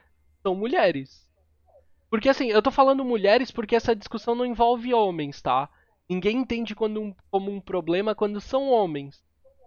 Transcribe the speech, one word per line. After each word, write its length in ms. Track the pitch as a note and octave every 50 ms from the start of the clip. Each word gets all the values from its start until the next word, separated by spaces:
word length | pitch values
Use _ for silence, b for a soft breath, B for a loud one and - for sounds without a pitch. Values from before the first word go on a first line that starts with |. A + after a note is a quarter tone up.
| b b _ _ _ _ _ _ -
são 120 | G3+ F#3
mulheres. 720 | F#3+ G#3 A#3+ C#4 C4+ A#3 F#3 D#3 C#3 C3+ - _ _ _ _ _ _ _ _ _ _ _ _ _ _ _ _ _ _ _ _
Porque, 180 | - G#3+ - C4+
assim, 200 | C4+ - C#4 A#3
eu 140 | G#3 G#3+ G#3
tô 80 | C4+
falando 340 | B3+ - C4+ C4+ C4+ C4+ C4+
mulheres 460 | B3 A#3+ G#3+ F#3+ G3 G#3+ B3+ C4+ -
porque 260 | - - G#3+ - A#3+
essa 180 | A#3 - A#3+ A#3
discussão 380 | G3+ - - - A3 - - A#3
não 120 | A#3+ B3
envolve 480 | B3 A#3 A3 A#3 A#3 B3 A#3 A3+ B3+ B3
homens, 480 | A#3 G#3+ F#3+ F3 D#3+ D3+ C#3+ C#3+ - -
tá? 260 | C#3+ B2+ C3 C#3+ - _ _ _ _ _ _ _ -
Ninguém 300 | F3+ F#3 E3+ G#3 A3+ C4
entende 360 | C4 G#3+ A#3+ A#3 A#3 G#3+ G#3+
quando 260 | - A3+ G#3+ G#3+ G#3+ G#3+
um, 120 | G#3 F#3+ _ _ _
como 200 | - G3 G3 G3+
um 100 | G3+ G3
problema 540 | F#3 - F#3+ F3+ E3 D#3+ F3 F#3 G#3 A3 G#3
quando 260 | - G#3+ G#3 G#3 G3+
são 300 | - - - C4+ C#4 C#4
homens. 540 | B3 A3+ G3+ E3+ D3+ C#3+ C#3 C#3+ - _ _ _ _ _ _ _ _ _ _